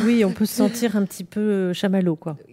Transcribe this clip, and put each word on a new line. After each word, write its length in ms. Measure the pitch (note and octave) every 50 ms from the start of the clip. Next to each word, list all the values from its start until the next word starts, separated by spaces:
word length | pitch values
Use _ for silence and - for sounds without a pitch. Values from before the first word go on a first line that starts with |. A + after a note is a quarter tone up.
| G#3+
Oui, 180 | A3+ A#3+ A#3 G#3
on 60 | F#3
peut 140 | F3+ - G#3+
se 100 | G3+ -
sentir 400 | A#3+ B3+ G3+ A#3 A#3 A#3 A3+ G3+
un 80 | G#3 G3+
petit 200 | - - - F#3
peu, 160 | - - G#3+
euh, 340 | G#3+ G#3+ G3+ G3 F#3 F3+ F3+
chamallow, 420 | - - G3 F#3+ G3 F3+ F3 D#3+
quoi. 220 | D#3+ - E3 D3+ - - -